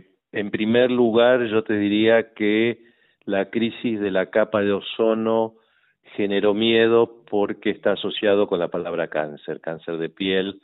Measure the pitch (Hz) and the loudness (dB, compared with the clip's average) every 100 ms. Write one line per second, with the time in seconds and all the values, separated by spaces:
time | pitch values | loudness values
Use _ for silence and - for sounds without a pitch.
0 | - _ _ 117 101 - 107 120 123 123 | -10 _ _ -8 -6 -4 0 2 2 2
1 | 120 113 120 127 120 110 107 107 101 104 | 2 4 4 2 0 -2 -2 0 0 2
2 | 110 113 107 - 104 107 117 113 _ _ | 4 2 0 -4 -2 0 0 -4 _ _
3 | _ _ - 98 95 117 113 - 127 110 | _ _ -6 -4 -2 -2 -4 -4 -4 -2
4 | 101 95 90 110 107 107 101 98 - - | -2 -2 0 0 0 0 0 -2 -4 -2
5 | 113 110 110 113 110 110 _ _ _ _ | 0 0 0 0 -2 -8 _ _ _ _
6 | _ - 101 98 104 104 113 113 113 117 | _ -6 -2 0 0 2 2 4 4 4
7 | 113 - _ 104 101 - 107 - 107 95 | 2 -2 _ -2 -2 -4 -6 -2 -2 -2
8 | 101 - 107 101 101 90 82 87 87 85 | -4 -2 0 2 2 -2 -2 -4 -6 -6
9 | 80 78 76 73 - 78 - 80 - 82 | -4 -4 -6 -8 -12 -10 -10 -10 -8 -6
10 | 80 - 95 95 95 98 | -8 -6 -2 -2 -2 -8